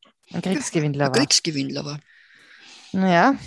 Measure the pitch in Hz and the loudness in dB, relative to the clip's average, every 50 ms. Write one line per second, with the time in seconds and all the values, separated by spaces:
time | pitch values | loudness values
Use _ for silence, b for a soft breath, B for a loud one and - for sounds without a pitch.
0 | _ _ _ _ _ - - 175 170 185 190 302 254 - - 170 151 151 139 139 | _ _ _ _ _ -14 -10 -6 -4 -4 -4 -4 -4 -4 -2 -2 -2 0 0 0
1 | 143 135 131 226 285 - - - - 170 156 139 139 135 135 143 143 147 147 147 | 0 0 0 0 0 2 0 0 0 -2 -4 -4 -4 -6 -6 -8 -10 -10 -12 -14
2 | - B B B B B B B B B B B B B B B B B B 190 | -16 B B B B B B B B B B B B B B B B B B 0
3 | 190 190 180 170 180 254 277 - B | 2 4 6 6 6 4 4 0 B